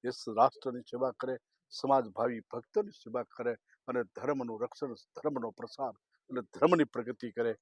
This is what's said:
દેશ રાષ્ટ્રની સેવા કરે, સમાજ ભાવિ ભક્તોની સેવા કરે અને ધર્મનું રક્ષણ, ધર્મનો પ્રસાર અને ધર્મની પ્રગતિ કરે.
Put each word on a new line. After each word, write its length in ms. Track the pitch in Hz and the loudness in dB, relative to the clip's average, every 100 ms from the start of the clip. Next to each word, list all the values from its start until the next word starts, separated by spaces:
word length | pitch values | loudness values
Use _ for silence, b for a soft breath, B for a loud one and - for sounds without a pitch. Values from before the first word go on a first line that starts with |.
દેશ 200 | 123 123 - | -4 -6 -6
રાષ્ટ્રની 540 | 107 131 - 131 123 | 4 4 4 -6 -6
સેવા 300 | 117 120 131 | -8 -4 -4
કરે, 240 | - 131 127 _ _ _ | -4 -6 -6 _ _ _
સમાજ 360 | - 135 135 113 | -4 4 4 4
ભાવિ 320 | 98 117 117 | 0 0 0
ભક્તોની 520 | - 120 - 214 208 | -6 -10 -2 -2 -2
સેવા 320 | - 117 120 | -6 -6 -6
કરે 300 | 120 - 120 113 _ b - | -6 -4 -2 -2 _ b -4
અને 160 | 123 | -2
ધર્મનું 580 | 110 - 127 143 120 110 | -2 -4 -2 -2 -2 -4
રક્ષણ, 320 | 120 - 143 117 _ - | -6 -4 -8 -8 _ -4
ધર્મનો 360 | 156 135 220 | -2 -2 -6
પ્રસાર 420 | - - - 135 101 _ _ _ | -8 -14 -6 -6 -6 _ _ _
અને 120 | 123 | -8
ધર્મની 420 | 110 - 165 175 | -8 4 6 6
પ્રગતિ 480 | 139 - 107 143 120 | 4 0 -6 -6 -8
કરે. 240 | 120 117 107 | -2 -2 -2